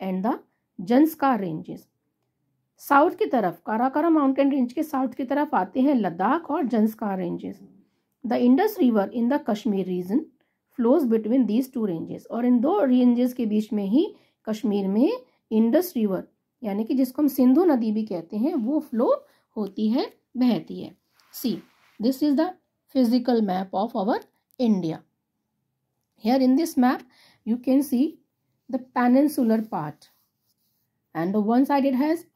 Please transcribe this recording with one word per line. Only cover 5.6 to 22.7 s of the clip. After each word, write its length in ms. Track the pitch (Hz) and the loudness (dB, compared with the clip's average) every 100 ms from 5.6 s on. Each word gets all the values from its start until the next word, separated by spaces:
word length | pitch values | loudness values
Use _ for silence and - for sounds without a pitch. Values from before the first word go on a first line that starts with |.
| 247 - | -2 0
हैं 140 | 262 269 | 2 2
लद्दाख 540 | 190 165 190 320 339 | 0 -2 0 -2 -2
और 140 | 302 262 | -4 -2
जंस्कार 500 | 226 220 220 214 190 | 0 0 -2 -6 -6
रेंजेस। 420 | 175 175 180 196 - _ _ _ _ _ | -6 -8 -10 -16 -20 _ _ _ _ _
The 140 | 214 247 | -4 0
Indus 360 | 247 269 415 403 | 4 4 2 2
River 260 | 254 220 196 247 | 2 2 0 -2
in 120 | 233 | 0
the 80 | 285 285 | -2 -2
Kashmir 400 | 208 - 196 185 | -4 -2 -2 -2
region 360 | 180 175 233 - _ _ _ _ - | -4 -2 -2 -4 _ _ _ _ -2
flows 280 | 233 311 262 | 2 2 2
between 320 | 220 214 262 214 | 0 0 0 2
these 200 | 214 262 | 0 -2
two 120 | 247 214 | -4 -4
ranges। 400 | 165 170 - - | -4 -8 -12 -10
और 140 | 233 247 | -4 2
इन 140 | 247 | 2
दो 200 | 262 415 | 2 2
रेंजेस 500 | 277 254 247 240 247 | 2 4 4 2 0
के 120 | 247 226 | -2 -2
बीच 260 | 214 214 | -2 -2
में 120 | 208 196 | -4 0
ही 200 | 240 415 - _ _ - | 0 0 -4 _ _ -10
कश्मीर 400 | 214 214 202 190 | -6 -2 -2 0
में 240 | 202 302 508 - _ - | 2 2 0 -10 _ -4
इंडस 420 | 220 233 277 359 247 | 0 2 2 0 -2
रिवर, 280 | 208 180 - _ _ _ | -2 -4 -8 _ _ _
यानी 220 | 220 202 | -8 -6
कि 120 | 220 269 | -2 -2
जिसको 260 | 262 - | -2 0
हम 60 | 294 | -2
सिंधु 380 | 277 254 262 370 | 2 4 4 4
नदी 260 | 262 220 | 2 0
भी 120 | 214 220 | -4 -4
कहते 320 | 175 170 208 | -8 -8 -4
हैं, 160 | 262 339 | -2 -2
वो 240 | 214 302 | -2 -4
फ्लो 300 | - 220 285 587 - _ _ - | -4 -2 0 0 -4 _ _ -10
होती 320 | 196 - 214 | -8 -4 -2
है, 160 | 247 415 - _ 240 | -2 -4 -10 _ -2
बहती 440 | 247 185 - 185 | 0 0 -4 -12
है। 140 | - - _ _ _ | -14 -18 _ _ _
See, 220 | - 247 175 - _ _ - | -8 -6 -6 -10 _ _ -4
this 220 | 220 262 | -2 0
is 140 | 302 269 | 0 2
the 120 | 349 - _ | 0 -4 _